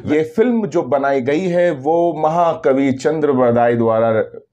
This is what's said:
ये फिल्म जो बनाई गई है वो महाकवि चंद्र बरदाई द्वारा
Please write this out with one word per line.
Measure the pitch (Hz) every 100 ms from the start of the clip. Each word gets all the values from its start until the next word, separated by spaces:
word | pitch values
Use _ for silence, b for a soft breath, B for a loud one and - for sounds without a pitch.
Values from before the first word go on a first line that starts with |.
| 120
ये | 151
फिल्म | 156 - 240 233 202
जो | 160
बनाई | 135 139 139 139
गई | 123 151 185
है | 175 175
वो | 147 135 170 170 156
महाकवि | 156 170 170 160 147 135 139
चंद्र | 131 151 156 147
बरदाई | 131 123 117 120
द्वारा | 117 113 110 113 110 - - -